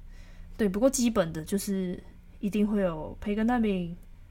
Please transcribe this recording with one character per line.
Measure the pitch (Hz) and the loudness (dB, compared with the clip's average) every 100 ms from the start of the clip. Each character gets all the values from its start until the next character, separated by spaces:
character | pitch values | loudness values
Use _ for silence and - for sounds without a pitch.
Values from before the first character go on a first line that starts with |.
| - - - - - - | -16 -16 -16 -16 -14 -2
对， | 208 | 0
不 | 202 | 4
过 | 269 | 4
基 | 269 240 | 6 4
本 | 214 165 | 4 2
的 | 156 | -2
就 | 156 196 | -2 -2
是 | - 190 180 180 - - - - | 0 -2 -2 -4 -10 -18 -20 -6
一 | 202 | -2
定 | 208 208 | 2 2
会 | 208 | 4
有 | 185 156 117 - | 2 0 -6 -6
培 | 214 208 | -4 0
根 | 220 | 2
蛋 | 247 | 4
饼、 | 214 185 170 175 - - - | 2 0 -2 -8 -14 -18 -20